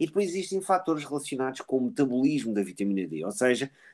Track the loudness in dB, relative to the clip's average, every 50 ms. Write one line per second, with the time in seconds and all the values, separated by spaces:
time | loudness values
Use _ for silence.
0 | -4 -2 0 0 0 0 0 -2 -4 -2 -2 -2 2 2 2 2 2 0 -2 -2
1 | -2 -4 -6 -6 -4 -4 -4 -2 -2 -4 -4 -6 -6 -2 0 0 0 0 2 2
2 | 2 2 4 2 2 4 2 2 -2 0 0 0 0 -2 -2 -2 -2 0 0 0
3 | -2 -4 -4 -6 -6 -6 -2 2 2 4 4 2 0 -6 _ _ -20 -20